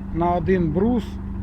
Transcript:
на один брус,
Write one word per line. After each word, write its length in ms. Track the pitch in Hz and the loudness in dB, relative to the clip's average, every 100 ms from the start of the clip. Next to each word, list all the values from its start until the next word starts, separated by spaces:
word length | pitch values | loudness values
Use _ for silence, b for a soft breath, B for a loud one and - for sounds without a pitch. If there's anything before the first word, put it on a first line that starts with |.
| - | -4
на 180 | 160 170 | 0 2
один 400 | 175 165 190 165 | 2 2 2 2
брус, 360 | 151 214 247 - - - - | 2 2 0 -2 -8 -8 -6